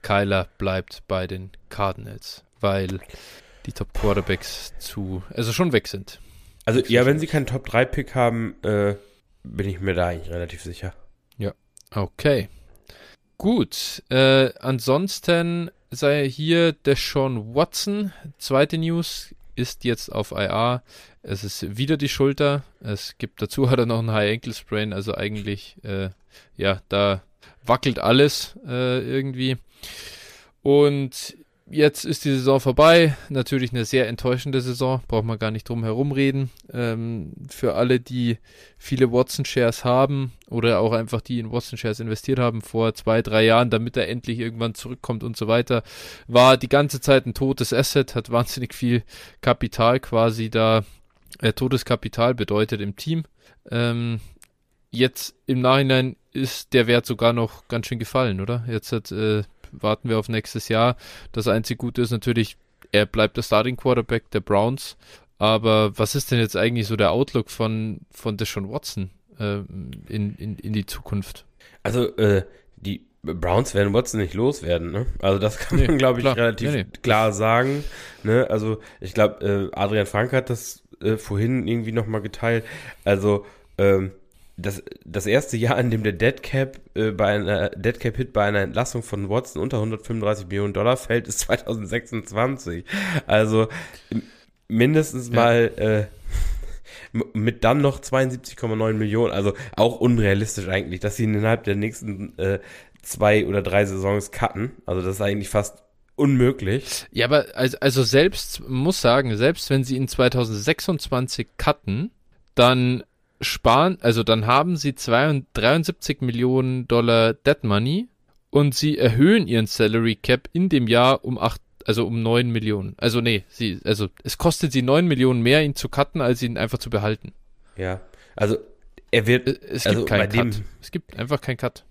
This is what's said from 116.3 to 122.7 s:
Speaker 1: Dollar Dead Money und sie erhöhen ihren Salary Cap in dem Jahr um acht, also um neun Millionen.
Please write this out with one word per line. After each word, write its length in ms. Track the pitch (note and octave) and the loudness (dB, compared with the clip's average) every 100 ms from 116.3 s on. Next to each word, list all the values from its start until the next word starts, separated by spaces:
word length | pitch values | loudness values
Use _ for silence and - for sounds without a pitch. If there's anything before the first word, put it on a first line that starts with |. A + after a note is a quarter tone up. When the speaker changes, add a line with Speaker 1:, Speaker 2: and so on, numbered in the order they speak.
| A#2+ B2+ C3 B2+ B2+ B2 | 0 2 2 0 -4 0
Speaker 1:
Dollar 460 | A#2 A#2 A#2 A2+ | 2 4 4 4
Dead 280 | A2 - D3+ | 2 2 2
Money 460 | A#2 G2+ A#2+ E3+ B3 _ _ _ _ | 2 0 2 -2 -4 _ _ _ _
und 260 | C#3+ D3 | 2 4
sie 220 | B2+ D3+ D3+ | 2 0 2
erhöhen 520 | C#3 A#2 D#3+ A3 F3+ | 2 6 6 6 4
ihren 180 | A#2 A2 | 0 0
Salary 480 | - A2 A2+ A2+ G#2+ | 0 2 2 0 -2
Cap 320 | - B2+ - | 0 0 0
in 160 | E3+ F#3 | -2 2
dem 160 | D3 A#2 | 2 4
Jahr 360 | A#2 B2+ C3+ C3 | 4 4 2 -2
um 100 | B2+ | -2
acht, 240 | A2+ - _ _ | -2 -4 _ _
also 220 | - A2 G#2 | -4 -2 0
um 160 | A#2 | -2
neun 280 | A2+ A#2+ B2 | 0 2 2
Millionen. 440 | A2+ G#2+ | -2 -2